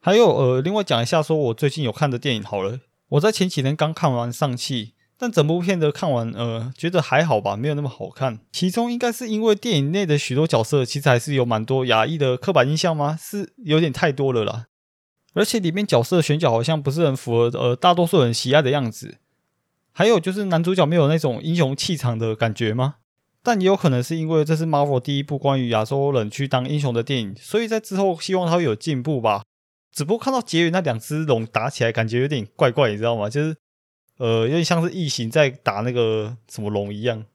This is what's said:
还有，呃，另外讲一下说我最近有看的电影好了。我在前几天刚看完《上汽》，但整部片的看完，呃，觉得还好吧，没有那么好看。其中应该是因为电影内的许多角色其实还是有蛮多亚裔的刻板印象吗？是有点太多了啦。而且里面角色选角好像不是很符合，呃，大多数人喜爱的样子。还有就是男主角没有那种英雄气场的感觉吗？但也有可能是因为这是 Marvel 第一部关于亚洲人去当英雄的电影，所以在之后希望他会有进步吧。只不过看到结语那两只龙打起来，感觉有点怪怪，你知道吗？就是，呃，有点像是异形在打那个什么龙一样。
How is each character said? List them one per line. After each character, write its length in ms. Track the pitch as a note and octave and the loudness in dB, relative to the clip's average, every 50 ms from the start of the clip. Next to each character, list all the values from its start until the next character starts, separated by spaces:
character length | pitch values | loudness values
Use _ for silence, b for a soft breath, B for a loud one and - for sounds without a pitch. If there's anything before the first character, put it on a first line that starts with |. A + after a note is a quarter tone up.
还 160 | _ F3 G3 | _ 4 4
有， 180 | A3+ A#3+ F#3 B2+ | 6 6 6 4
呃， 240 | B2+ C#3 B2+ B2+ B2+ | 4 2 2 2 2
另 140 | C#3 F3 G3+ | 0 0 -2
外 100 | G#3+ G3 | -2 -2
讲 180 | - D3+ A#2 | 0 0 0
一 40 | A#2 | 0
下 180 | B2 - D#3+ D3+ | 2 0 0 2
说 140 | - D#3+ | 2 0
我 160 | D#3 D3 A#2+ A2+ | 0 0 -2 -2
最 160 | - - C#3+ | 0 -2 -2
近 120 | - D#3 | -2 -2
有 120 | D3 A#2 G#2 | -4 -4 -2
看 180 | - D#3 C#3+ | 0 -2 -2
的 80 | B2+ A#2+ | -2 -2
电 160 | - D3 B2 | -2 -2 -2
影 80 | A2 G2 | -2 -4
好 180 | - - G2+ | -6 -4 -4
了。 200 | F#2+ G2 A2+ C3 _ _ _ _ _ | -4 -4 -6 -8 _ _ _ _ _
我 140 | _ - D3 | _ -2 2
在 100 | D#3 G#3+ | 2 2
前 160 | G#3+ - F#3 | 2 2 -2
几 140 | F#3 - D3+ | -2 0 -2
天 120 | C3 C3+ D3 | -2 -2 0
刚 200 | D#3 D#3 D#3 D#3 | 0 -2 -2 -2
看 180 | - E3+ D3+ | 0 0 0
完 180 | C3 A#2+ A#2 A#2+ A#2+ | 0 0 -4 -6 -4
《上 220 | - - C#3 B2 | -4 -4 -4 -4
汽》， 300 | A#2+ - - C#3 A#2+ G#2 A2+ _ _ _ _ _ | -6 -6 -6 -6 -6 -6 -8 _ _ _ _ _
但 140 | _ B3 A#3+ | _ -6 -2
整 160 | - E3+ C#3+ | 2 2 2
部 140 | D3 E3 F3 | 2 2 0
片 180 | F3 F3+ G3 F3 | 0 -2 0 0
的 140 | D#3 D3 D3 | 0 -2 -2
看 180 | - - E3+ | -2 -2 -2
完， 180 | C3+ A#2+ A#2 A2+ | 0 -2 -2 -4
呃， 420 | - G#2 A#2+ A#2 A2+ A2+ A2+ B2+ C3 | -6 -6 -6 -6 -6 -6 -8 -10 -10
觉 140 | - - E3+ | -6 -6 -2
得 120 | F#3 F3 | -2 -2
还 220 | C#3+ - B2+ C#3 E3 | 0 2 2 2 2
好 160 | E3 B2+ G#2+ | 2 0 0
吧， 160 | G2+ G2+ G2+ | 0 -2 -4
没 140 | G#2 B2 D3+ | -2 -4 -4
有 40 | D3 | -4
那 80 | C#3+ | -4
么 60 | D3 | -6
好 220 | C3+ - - G#2 F#2 | -8 -8 -10 -14 -14
看。 300 | - - C3+ C3 A2+ G#2+ _ _ | -8 -6 -6 -6 -6 -8 _ _
其 180 | - - - F#3 | -8 -4 -2 -2
中 220 | F#3 A#3 A#3 A#3+ | 0 -2 -2 -2
应 80 | A#3+ A#3+ | -2 -2
该 100 | B3 A#3+ | -2 -4
是 200 | A3+ - B3+ A3 | -4 -4 -6 -4
因 140 | A3 G#3+ A3 | -4 0 2
为 120 | A3+ G#3 | 2 2
电 220 | G3+ - B3 G#3 | 2 0 -2 0
影 160 | D3 C#3 C#3+ E3+ | 0 0 0 0
内 120 | G3+ G3+ | -2 0
的 120 | D#3+ D3+ | 0 0
许 180 | C#3+ - - B2+ | 0 0 -2 0
多 100 | C3 D#3+ | 0 0
角 160 | D#3+ - A#2 | 2 2 0
色 220 | A2 - - C#3+ B2+ | 2 2 0 0 0
其 160 | A#2+ - C#3+ | -2 -4 -2
实 80 | C3+ | 2
还 100 | D3 B2+ | 4 4
是 180 | A#2+ - - C#3+ | 4 2 0 0
有 100 | C3+ B2 | 0 2
蛮 180 | A#2+ A#2 G#2+ A2 | 2 0 -2 0
多 220 | A2+ C3 C3+ C3 | 0 0 0 2
亚 200 | B2 A2 A2 A2 | 4 4 4 4
裔 120 | C3 D#3+ | 2 0
的 180 | D#3 C#3+ C3 B2+ | 0 0 0 0
刻 160 | B2 - - | 0 -2 2
板 160 | F#3 D#3 B2 | 4 4 4
印 80 | C3+ D3+ | 4 2
象 180 | D#3 - F3 D#3+ | 0 0 0 0
吗？ 240 | D3+ C#3+ C#3+ D#3 | 0 -2 -2 -2
是 360 | D#3+ - - - G3+ G3 - _ - B3 | -4 -10 -10 -8 -8 -8 -8 _ -14 -2
有 160 | E3 D3 D#3 | 2 2 2
点 140 | E3+ D#3 B2 | 2 2 0
太 180 | - - D#3+ | 0 0 0
多 220 | C#3 C3+ C#3 C3+ B2+ | 0 0 0 0 0
了 100 | A#2 G#2+ | 0 0
啦。 220 | G#2 - A2+ A#2 _ _ _ _ _ _ _ _ _ _ _ _ _ _ | -2 -4 -6 -10 _ _ _ _ _ _ _ _ _ _ _ _ _ _
而 100 | - G#3 | -2 0
且 160 | - - A3+ | 0 0 0
里 100 | F#3 E3 | 0 0
面 160 | D#3+ G3 G#3 | 0 0 0
角 160 | - - A#2+ C3 | 2 2 2 2
色 180 | - F#3 F3 | 4 2 2
选 160 | D#3 - D3 | 2 2 0
角 140 | D#3 E3+ C#3 | 2 2 2
好 100 | A2+ A2+ | 2 2
像 220 | A#2+ D3+ D#3+ D#3 C#3 | 2 0 -2 -2 -2
不 80 | C#3+ | -4
是 140 | C3+ E3 E3+ | 0 2 2
很 100 | D3 C3 | 2 0
符 160 | C3 - B2 | -2 -4 0
合， 260 | A#2 A#2 A#2 A#2+ B2 | 2 2 2 2 0
呃， 160 | - B2 B2 B2 | 0 0 0 0
大 160 | - - F3+ F3 | 2 4 4 4
多 120 | F3 F3 | 4 2
数 160 | E3 - F3+ | 2 4 4
人 120 | C3 A#2 A#2 | 4 4 0
喜 200 | - - B2+ C3+ | -2 -2 2 2
爱 80 | D3+ | 4
的 100 | D#3 B2 | 4 4
样 200 | C3+ D3 C3+ A2+ | 0 0 -2 -4
子。 280 | G#2+ - - - - _ _ _ _ _ _ _ _ _ _ _ _ _ _ _ _ | -6 -10 -16 -18 -18 _ _ _ _ _ _ _ _ _ _ _ _ _ _ _ _
还 120 | - F3+ | 2 4
有 140 | A3 A#3 G#3 | 4 4 4
就 140 | D#3 F#3 F#3 | 2 -2 -4
是 120 | G#3 G#3 | -4 -2
男 160 | F#3+ E3+ D#3+ | 0 0 2
主 140 | E3+ F3+ F#3+ | 2 2 2
角 100 | F#3 E3 | 2 2
没 120 | C#3+ E3+ | 4 4
有 100 | F3 D3 | 4 4
那 100 | C#3 D#3 | 4 2
种 220 | D#3+ D#3 C#3 A#2 G#2+ | 2 0 -2 -4 -2
英 140 | - D#3+ E3+ | -4 -2 2
雄 180 | F3 D#3+ C3+ C3+ | 2 2 2 0
气 220 | - - - F3+ | -4 -4 -4 -4
场 240 | C#3 - B2 A#2 A2 | -2 -2 -2 -2 0
的 160 | A2+ A2+ A2 | -2 -2 -2
感 180 | A2 A#2 A2+ G#2+ | 0 -2 -2 0
觉 200 | - A#2+ A2 G#2+ | 0 -2 -2 0
吗？ 220 | A#2+ B2+ C#3 D3 _ _ _ _ _ _ _ _ _ _ | 0 -2 -2 -4 _ _ _ _ _ _ _ _ _ _
但 180 | A#3+ A#3 G3+ | 0 0 4
也 60 | F3 | 4
有 80 | F#3+ G3 | 4 4
可 140 | F#3+ - E3 | 4 4 2
能 120 | C3 B2 | 2 2
是 160 | B2 - E3 | -2 -2 -4
因 100 | E3 D#3+ D#3 | -4 -2 2
为 140 | E3 D#3 D3+ | 2 2 2
这 120 | D3 E3 | 2 0
是 100 | D#3 E3 | 0 0
Marvel 340 | D#3+ D3+ C#3+ C#3+ C#3+ C#3 B2+ | 0 2 2 2 2 2 0
第 200 | B2 - C#3+ C#3 | 0 -2 -4 -4
一 20 | |
部 160 | C#3 - D3 | -2 -4 -6
关 240 | C3+ - C#3 C3+ C3+ | -2 0 0 0 2
于 80 | B2+ A#2+ | 0 0
亚 160 | A#2 G#2+ A2 | 0 0 0
洲 260 | - C#3 C#3 C#3 C#3+ | 0 0 0 0 2
人 200 | C#3 B2 A2 G#2 | 2 0 0 -2
去 160 | - - C#3 | -4 -6 -4
当 200 | C#3 - B2+ B2 | -2 0 -2 -2
英 120 | C3+ D3+ D3+ | 0 -2 -2
雄 120 | C#3+ C3+ | 0 0
的 120 | A#2 A#2 A#2+ | 0 -2 -2
电 180 | - C#3 B2+ | -2 -2 -2
影， 140 | A2 G2 G2 - | -2 -6 -8 -12
所 220 | - - - G#3+ | -12 -4 -2 -2
以 60 | A#3 | -2
在 120 | G#3+ A3+ A3 | 0 -2 -4
之 160 | A3 - G3 | -4 -4 -2
后 240 | F#3+ G3 F#3+ G3 - | 0 0 0 0 -2
希 140 | - - F#3 | -4 -2 -2
望 160 | F#3 F3+ E3 | 0 0 2
他 80 | E3 | 2
会 60 | F3+ E3+ | 2 2
有 100 | C3 G#2+ | 0 -2
进 300 | G#2 - E3 D3+ B2+ B2 | -2 -4 -4 -4 -4 -2
步 180 | D3+ D#3 B2+ | -4 -4 0
吧。 220 | A2+ A2+ G#2 G2+ - _ _ _ _ _ _ _ _ _ _ | 0 0 0 0 -4 _ _ _ _ _ _ _ _ _ _
只 100 | - D3 | -8 -2
不 140 | D3+ G#3 | -2 -2
过 0 | |
看 160 | A#3 - C4+ C4+ | -2 0 -2 -2
到 80 | B3+ | -2
结 240 | A3 - - E3 E3+ | -4 -2 0 0 0
语 60 | E3 | 2
那 100 | E3 F#3+ | 0 0
两 180 | F3 D3+ A#2+ A2+ | -2 -2 -4 -4
只 200 | - - D3+ D3+ D#3+ | -6 -6 -6 -4 0
龙 200 | D3 C3 A2+ A2+ | 0 0 0 0
打 240 | A2 _ A2+ A2 C3 | -4 _ -4 -4 -4
起 140 | - - B2 | -2 0 0
来， 80 | A#2 | 0
感 160 | A2 A2 A2+ | 0 0 -2
觉 140 | A2 A2+ A#2+ | 0 0 0
有 60 | C3 | 0
点 200 | C#3+ D3+ C3 G#2 G#2+ _ | 0 -2 -4 -6 -8 _
怪 160 | - D#3 C3 | 0 0 2
怪， 180 | A#2 D3+ C#3 A2+ | 4 2 2 2
你 80 | G#2 | 0
知 60 | G#2 A2 | -2 -2
道 120 | A#2 A#2 | -2 -2
吗？ 140 | A2+ G2+ G#2 | -2 -4 -4
就 140 | A2+ D3 D3+ | -2 -2 -2
是， 120 | D#3 D#3+ _ _ _ _ _ _ _ _ _ _ _ _ | -2 -4 _ _ _ _ _ _ _ _ _ _ _ _
呃， 300 | _ B2+ A2+ A#2 A2+ A2+ | _ 0 0 2 2 2
有 0 | |
点 180 | A#2 D3 E3+ E3 | 2 2 0 2
像 160 | - F3 E3+ E3 | 2 2 2 0
是 80 | E3+ | -2
异 160 | - F#3+ E3+ | -2 -4 -4
形 220 | C#3+ - - A#2+ A2 | -4 -4 -4 -6 0
在 220 | A2 D#3 D3+ C#3 | 2 2 2 2
打 300 | B2+ - _ - G2+ G2+ | 2 -2 _ -2 -2 0
那 100 | A2 B2 | -4 -2
个 440 | A#2+ A#2+ A#2 A2+ A2 A2 G#2+ G#2+ A#2+ A2+ _ _ | 0 0 2 2 2 0 -2 -4 -8 -14 _ _
什 100 | - - | -12 -8
么 120 | G#2+ G#2 | -6 -4
龙 200 | G#2 G2+ G2+ G2+ | -2 -2 -4 -4
一 100 | G#2 G#2 | -8 -4
样。 220 | A2 B2 A#2 A2 G#2+ _ | -4 -4 -4 -4 -8 _